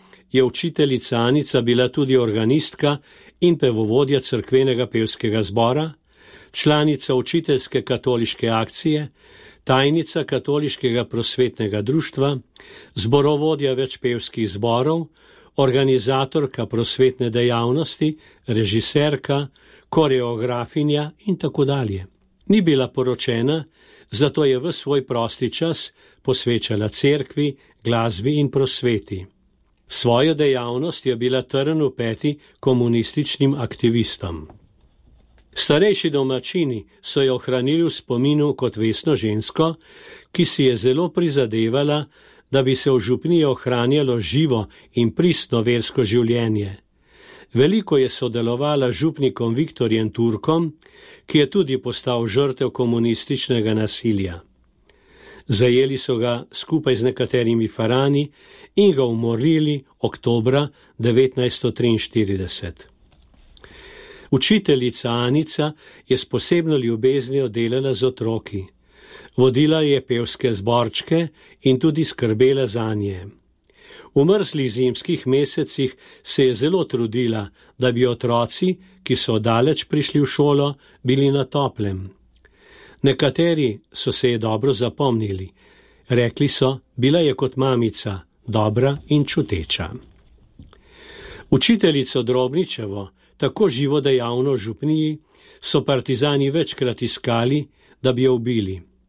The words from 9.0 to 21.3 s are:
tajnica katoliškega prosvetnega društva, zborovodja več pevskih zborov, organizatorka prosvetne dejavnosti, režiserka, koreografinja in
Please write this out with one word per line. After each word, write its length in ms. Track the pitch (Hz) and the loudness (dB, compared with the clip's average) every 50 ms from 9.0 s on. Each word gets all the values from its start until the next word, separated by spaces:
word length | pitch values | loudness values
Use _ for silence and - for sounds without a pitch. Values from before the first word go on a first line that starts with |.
| 151 - _ _ _ - - - - - - _ - | -4 -6 _ _ _ -20 -20 -20 -20 -20 -20 _ -2
tajnica 600 | - 127 131 139 147 160 165 143 - - 165 135 | 0 2 2 4 2 2 0 -2 -2 -4 -4 -4
katoliškega 800 | - 143 123 - 143 143 151 151 135 - - - 123 117 120 110 | -2 -4 -4 -2 -2 -2 -2 -2 -4 -4 -4 -2 -2 0 -2 -2
prosvetnega 760 | - - 117 117 - - 127 127 117 - - 110 101 104 104 | -4 -4 -4 -2 -2 0 0 0 0 0 -4 -4 -4 -2 -4
društva, 500 | 101 117 143 160 - - - 135 139 143 143 123 - _ _ - - - - - - - - | -2 0 -2 -2 -2 -4 -2 -2 0 0 -2 -4 -8 _ _ -20 -20 -20 -20 -20 -20 -10 -6
zborovodja 800 | - 92 113 139 143 139 147 151 143 151 156 156 139 139 131 127 | -4 0 2 4 4 4 4 2 2 0 0 0 0 0 -2 0
več 220 | 127 135 131 - - | 0 -2 -4 -6 -4
pevskih 460 | - 123 120 110 - - - 113 110 98 | -4 -2 -2 -4 -6 -8 -6 -4 -4 -4
zborov, 540 | 90 101 113 117 117 123 131 156 165 170 156 - _ _ _ - - - - - _ - | -4 -2 -2 0 0 2 2 0 0 -2 -4 -8 _ _ _ -20 -20 -20 -20 -10 _ 0
organizatorka 1040 | 139 131 123 139 135 135 131 123 104 127 135 131 139 135 - 160 143 131 - - 113 | 2 2 2 2 2 4 2 2 2 0 0 0 0 -2 -2 -2 -2 -2 -4 -6 -6
prosvetne 640 | 107 117 117 113 - - - 131 127 127 - 123 117 | -4 -2 -2 -2 0 2 2 2 2 2 0 -4 -2
dejavnosti, 800 | 110 120 120 123 120 117 117 120 127 - 147 - - - 156 151 151 - - - _ _ - | 0 0 0 2 2 0 0 0 0 0 -2 -4 -4 -2 -2 -2 -4 -6 -12 -20 _ _ -6
režiserka, 1000 | - 110 110 110 95 104 113 - - - 147 147 151 147 135 - - 139 139 143 - _ _ _ _ - - _ - | -2 0 0 0 0 0 0 0 0 0 0 2 0 0 -2 -2 -2 -2 -2 -4 -6 _ _ _ _ -20 -20 _ -2
koreografinja 1200 | - 165 156 143 131 127 120 120 120 107 120 123 120 120 117 - - 156 147 147 147 147 147 151 - _ - | 0 2 2 4 2 0 0 -2 -4 -4 -4 -4 -2 -4 -4 -4 -4 -2 0 0 0 0 -2 -4 -10 _ -4
in 80 | 202 | -4